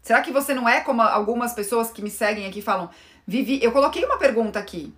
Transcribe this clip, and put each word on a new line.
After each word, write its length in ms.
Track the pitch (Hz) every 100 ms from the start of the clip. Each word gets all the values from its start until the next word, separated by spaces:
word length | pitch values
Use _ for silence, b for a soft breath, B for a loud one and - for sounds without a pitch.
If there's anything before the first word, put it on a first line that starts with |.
Será 180 | - 247
que 100 | 330
você 220 | 269 277
não 140 | 262 233
é 120 | 247
como 220 | - 233
algumas 500 | 214 214 208 240 240
pessoas 400 | 214 202 233 226
que 100 | -
me 80 | 202
seguem 360 | - 214 214 190
aqui 120 | 202
e 40 |
falam, 280 | 214 185 175 B B B
"Vivi", 380 | - 240 233 269
eu 80 | 233
coloquei 340 | 269 294 349
uma 140 | 539 523
pergunta 400 | 269 220 214 202
aqui, 340 | 190 170 139